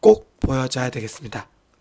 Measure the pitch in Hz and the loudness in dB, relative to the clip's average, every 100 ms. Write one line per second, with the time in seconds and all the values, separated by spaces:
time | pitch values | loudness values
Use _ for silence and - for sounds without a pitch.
0 | 226 214 - _ - 131 131 131 127 117 | 6 4 2 _ -2 -2 -2 -4 -4 -6
1 | 110 - 117 107 - _ _ _ | -10 -12 -14 -14 -16 _ _ _